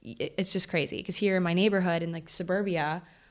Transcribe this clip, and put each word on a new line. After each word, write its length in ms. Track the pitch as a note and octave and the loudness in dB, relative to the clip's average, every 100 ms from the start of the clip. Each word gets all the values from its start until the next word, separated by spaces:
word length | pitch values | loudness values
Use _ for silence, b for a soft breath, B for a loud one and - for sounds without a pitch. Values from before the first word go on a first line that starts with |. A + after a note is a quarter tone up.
it, 320 | - - D3 - | -16 -8 -6 -2
it's 160 | F#3 | 0
just 160 | F#3+ - | 0 0
crazy, 340 | E3+ C#3 - | 0 -2 -6
'cause 140 | - F3+ | -6 0
here 220 | G3+ F#3 | 2 2
in 40 | |
my 120 | F3 | 2
neighborhood 480 | F3 G#3+ G3 F3+ E3+ | 4 4 4 2 0
in, 100 | E3 | -2
like, 160 | E3 D#3+ | -6 -8
suburbia, 760 | - F3 F#3+ G3+ E3+ D3+ E3 - b b | -8 -2 0 0 0 0 -4 -8 b b